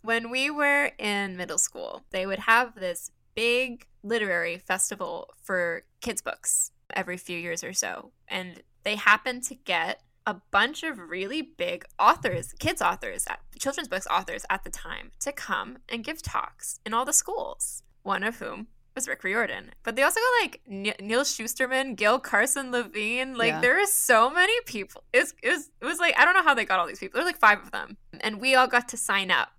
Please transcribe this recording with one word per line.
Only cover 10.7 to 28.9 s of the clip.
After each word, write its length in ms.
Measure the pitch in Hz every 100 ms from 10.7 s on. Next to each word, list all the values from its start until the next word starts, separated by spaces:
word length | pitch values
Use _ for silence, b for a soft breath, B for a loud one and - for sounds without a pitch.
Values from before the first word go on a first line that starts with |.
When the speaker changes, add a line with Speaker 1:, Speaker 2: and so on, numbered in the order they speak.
| 302
Speaker 1:
of 160 | 320 240
really 440 | 165 180 196 302
big 420 | - - 175 175 - -
authors, 540 | 208 339 226 175 - -
kids' 240 | 311 370
authors, 440 | 175 190 156 92 - - - -
children's 300 | 269 277 294
books 180 | 190 -
authors 340 | 180 190 - -
at 120 | 190
the 80 | -
time, 400 | - 160 175 - -
to 120 | 277
come 460 | 285 - 190 - 262 -
and 160 | 233
give 180 | 226 320
talks 580 | - - - - - - 214
in 60 |
all 100 | 226
the 80 | 254
schools, 680 | - - 381 - - - - _ _
one 200 | 196 190
of 160 | 208 233
whom 300 | - 196 226 - _
was 140 | - -
Rick 160 | -
Riordan. 460 | 190 208 220 98 - -
But 120 | - 226
they 60 |
also 180 | 285 453
got, 220 | 494 480
like, 180 | 392 - -
N-, 360 | 196 202 - 196
Neil 160 | 233
Shusterman, 760 | 285 - 226 - 262 262 269 214
Gil 220 | 214 254
Carson 520 | - 214 240 285 262
Levine. 680 | 247 220 208 214 247 262 247
Like, 160 | 226
Speaker 2:
Yeah. 80 | 160
Speaker 1:
there 200 | 247 330
are 60 | 403
so 420 | - - 226 240
many 240 | 330 370 480 -
people. 360 | 226 190 - _
It 60 | 247
was, 140 | - -
it 60 | 247
was, 220 | 339 - _
it 40 |
was, 140 | 262 349
like, 200 | 339 -
I 60 | 302
don't 80 |
know 80 | 370
how 120 | 320
they 100 | 254 214
got 120 | 185
all 80 | 170
these 120 | -
people. 180 | 190 226
There 60 |
were, 40 | 349
like, 80 | -
five 240 | 214 208
of 80 | -
them. 260 | 104 73 - - -
And 180 | - 214
we 140 | 254
all 120 | 262 247
got 220 | 247 247